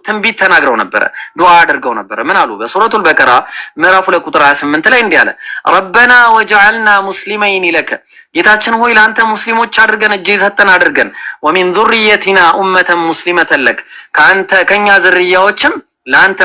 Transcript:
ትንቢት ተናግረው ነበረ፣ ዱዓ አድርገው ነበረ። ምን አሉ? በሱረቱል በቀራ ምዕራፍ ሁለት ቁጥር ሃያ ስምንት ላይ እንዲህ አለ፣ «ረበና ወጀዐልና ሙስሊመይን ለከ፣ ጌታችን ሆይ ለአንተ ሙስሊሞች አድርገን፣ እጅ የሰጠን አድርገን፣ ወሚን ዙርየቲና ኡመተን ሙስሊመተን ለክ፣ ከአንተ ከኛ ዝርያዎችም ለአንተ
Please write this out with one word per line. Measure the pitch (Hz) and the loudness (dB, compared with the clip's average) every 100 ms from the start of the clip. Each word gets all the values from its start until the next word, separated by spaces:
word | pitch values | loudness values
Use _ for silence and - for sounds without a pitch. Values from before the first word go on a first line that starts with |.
ትንቢት | - 208 220 214 | -6 -4 -4 -2
ተናግረው | 190 165 131 110 | 0 2 0 -2
ነበረ፣ | 95 107 - - - | -2 -4 -4 -6 -12
ዱዓ | - 180 170 | 0 2 4
አድርገው | 170 135 131 | 2 -2 -6
ነበረ። | 110 95 107 | -8 -8 -8
ምን | 143 190 | -4 -2
አሉ? | 135 104 | -2 -4
በሱረቱል | 117 190 220 220 | -6 -2 0 0
በቀራ | 165 151 131 123 - - - 151 | 0 2 2 2 0 -10 -14 -2
ምዕራፍ | 175 190 185 | 2 2 2
ሁለት | 170 | -2
ቁጥር | 160 156 | 0 0
ሃያ | 143 143 | 2 0
ስምንት | 143 156 214 | -2 -2 0
ላይ | 247 | 0
እንዲህ | 208 143 | 2 0
አለ፣ | - - - - - | 0 -4 -12 -8 -2
«ረበና | 180 190 220 247 247 233 | -2 0 2 4 4 4
ወጀዐልና | 220 208 208 208 226 214 202 | 2 2 2 2 2 2 0
ሙስሊመይን | 196 185 196 214 208 190 175 | 0 -4 -6 -4 -2 -2 -2
ለከ፣ | 160 - - _ - _ | -2 -4 -8 _ -20 _
ጌታችን | 165 208 214 226 226 | -2 0 2 0 0
ሆይ | 240 | 0
ለአንተ | 220 220 220 226 | 2 2 0 -2
ሙስሊሞች | 208 226 226 226 220 | -2 -2 -2 -2 0
አድርገን፣ | 220 214 214 | 0 0 -2
እጅ | 196 180 | -2 -2
የሰጠን | 202 202 208 202 | 0 0 0 2
አድርገን፣ | 180 170 131 104 - - - | 2 2 0 -4 -6 -14 -6
ወሚን | 151 180 180 | -2 0 0
ዙርየቲና | 180 226 226 214 202 190 190 170 170 | 0 0 2 2 0 0 2 2 2
ኡመተን | 190 185 175 175 | 0 0 0 -2
ሙስሊመተን | 165 170 175 175 160 143 | -2 -4 -2 -2 -2 -2
ለክ፣ | 123 - - - - | -2 -4 -10 -20 -6
ከአንተ | 151 160 190 185 190 180 | 0 2 2 0 0 0
ከኛ | 202 202 196 | 0 2 2
ዝርያዎችም | 185 180 180 185 196 208 302 349 - _ 127 | 2 0 2 2 2 0 -2 -4 -12 _ -2
ለአንተ | 143 185 190 | 0 2 0